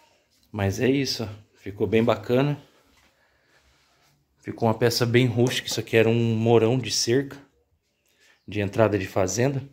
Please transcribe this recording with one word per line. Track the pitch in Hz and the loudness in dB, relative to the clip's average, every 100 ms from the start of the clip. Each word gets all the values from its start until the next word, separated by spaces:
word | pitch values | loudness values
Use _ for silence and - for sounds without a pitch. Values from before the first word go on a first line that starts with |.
| _ _ _ _ _ | _ _ _ _ _
Mas | 104 98 107 | -4 -2 0
é | 127 | 0
isso, | 139 131 - | 0 -2 -6
ó. | 107 101 - _ | -8 -12 -20 _
Ficou | 101 104 104 | -14 -6 0
bem | 110 | 2
bacana. | 117 107 107 123 143 147 - _ _ _ _ _ _ _ _ _ _ _ _ _ _ _ _ _ | 2 0 0 0 0 -2 -10 _ _ _ _ _ _ _ _ _ _ _ _ _ _ _ _ _
Ficou | - - 113 | -14 -2 0
uma | |
peça | 110 120 117 | 2 0 0
bem | 120 120 127 | 2 2 2
rústica. | 113 117 - - | 2 0 -2 -6
Isso | - | -8
aqui | - 113 | 0 2
era | 110 | 4
um | 117 117 | 2 0
morão | 110 113 117 110 131 | 0 4 4 4 0
de | 107 | -2
cerca | - - 127 139 - - _ _ _ _ _ _ _ _ _ - | -4 0 0 -2 -10 -20 _ _ _ _ _ _ _ _ _ -10
de | 101 | -4
entrada | 98 113 107 104 | -2 2 2 2
de | 92 | -2
fazenda. | - 90 98 131 139 - | -2 -2 0 -2 -2 -10